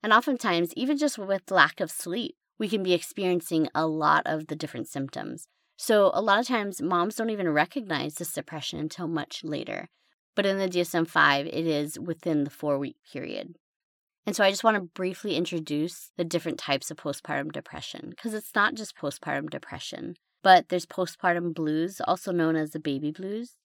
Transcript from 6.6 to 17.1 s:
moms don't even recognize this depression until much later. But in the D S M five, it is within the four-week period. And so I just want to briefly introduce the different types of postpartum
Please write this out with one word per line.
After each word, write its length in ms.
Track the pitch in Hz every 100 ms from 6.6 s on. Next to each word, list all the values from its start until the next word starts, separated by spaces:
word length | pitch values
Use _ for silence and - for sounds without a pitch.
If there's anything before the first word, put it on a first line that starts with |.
| 202 185
moms 340 | - 349 208 214
don't 140 | 226
even 180 | 214 180
recognize 680 | 151 165 - 208 180 151 -
this 180 | 170
depression 460 | - 143 160 - 165
until 280 | 151 - 170
much 380 | 165 - - -
later. 420 | 147 - 50 - _ _ _ _ -
But 100 | 202
in 120 | 196
the 100 | 190
D 140 | 180
S 140 | 175 175
M 100 | 165
five, 400 | - 147 139 143
it 220 | - 165
is 320 | 147 151 -
within 440 | 170 160 - 151
the 60 | 143
four-week 480 | - 151 139 139 - _
period. 420 | 143 - 98 92 - _ _ _ _ _ _ -
And 100 | 208
so 80 |
I 80 | 196
just 120 | 196
want 120 | 233 214
to 60 |
briefly 540 | 180 - 185 185 214 156
introduce 760 | 175 170 156 147 160 - - -
the 80 | 170
different 340 | 170 165 -
types 320 | - 139 -
of 60 | 156
postpartum 540 | -